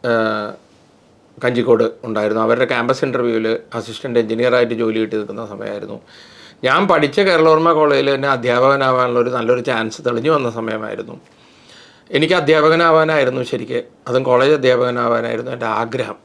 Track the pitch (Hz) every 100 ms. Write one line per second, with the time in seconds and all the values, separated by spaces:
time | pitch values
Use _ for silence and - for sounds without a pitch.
0 | 123 117 110 107 104 101 _ _ _ _
1 | _ _ _ - 123 120 120 110 117 -
2 | 120 107 107 110 113 120 123 123 120 131
3 | 139 123 120 113 110 117 - 117 110 110
4 | 135 120 110 113 123 123 117 117 113 110
5 | 110 107 104 104 110 101 107 104 104 104
6 | - - - - - - 127 147 196 165
7 | 147 165 196 170 160 156 165 156 151 139
8 | 139 135 139 131 120 123 131 139 131 127
9 | 127 123 120 123 117 123 123 117 110 -
10 | 123 117 139 156 127 113 110 110 110 104
11 | 107 - _ _ _ _ _ - - _
12 | _ 139 160 180 147 156 151 165 170 160
13 | 156 156 127 131 123 131 110 123 - _
14 | - 123 127 123 135 151 127 123 123 123
15 | 120 117 117 113 123 123 117 110 113 127
16 | 107 -